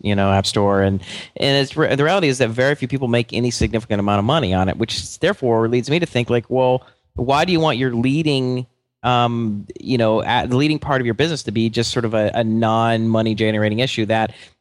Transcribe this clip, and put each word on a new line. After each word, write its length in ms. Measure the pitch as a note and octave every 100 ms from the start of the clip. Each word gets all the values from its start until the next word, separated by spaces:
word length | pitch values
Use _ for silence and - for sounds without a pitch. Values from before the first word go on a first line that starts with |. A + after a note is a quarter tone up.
you 160 | G#2 G2+
know, 160 | G2
App 140 | G2 -
Store, 360 | G#2+ G2+ G2
and, 200 | G2 G2 - - - -
and 260 | C#3 C#3
it's 140 | C3+ D3+
re-, 180 | A#2+
the 100 | C3+
reality 240 | D3+ G3 D3+
is 100 | B2+
that 100 | A2+
very 260 | A#2 C3+
few 140 | D3 B2+
people 200 | C3+ B2+
make 240 | A#2 A#2
any 180 | A#2 B2
significant 500 | - A2 A2 - G#2
amount 180 | G2+ G2+
of 60 |
money 280 | A2 D#3+ F#2+
on 160 | F#2 F#3+
it, 100 | -
which 400 | A2+ - - -
therefore 480 | E3+ G3 B2 A2+ A2+
leads 200 | B2 B2
me 80 | E3+
to 80 | E3+
think, 220 | A#2+ A#2
like, 200 | A#2+ -
well, 360 | B2+ B2+ B2+ - _ _
why 300 | - B2 C#3
do 80 | F3+
you 80 | E3
want 180 | D#3 A#2+
your 160 | C3
leading, 720 | A#2 C3 D3+ D#3 C3+ B2+ B2+ B2 _ _ _
um, 640 | B2 B2 A#2+ A#2 A2+ G2+ G2+ -
you 200 | G2+ B2
know, 240 | A2 A2
a-, 240 | - A#2+ A2+
the 80 | B2+
leading 220 | D3+ D3+
part 220 | D3 C3
of 60 | A#2+
your 80 |
business 280 | G#2+ D#3+ D3
to 80 | A2+
be 160 | A2 A2+
just 240 | A#2 A2+
sort 140 | B2+ A2+
of 80 |
a, 160 | A2 G#2
a 80 | A#2
non-money 920 | A2+ A2+ A2 A2+ A#2 A2+ A2+ A2 A2+
generating 440 | G#2 A2 G#2+ G#2+ G#2+
issue 260 | C3 - G#2+
that 280 | A2+ G#2+ - - _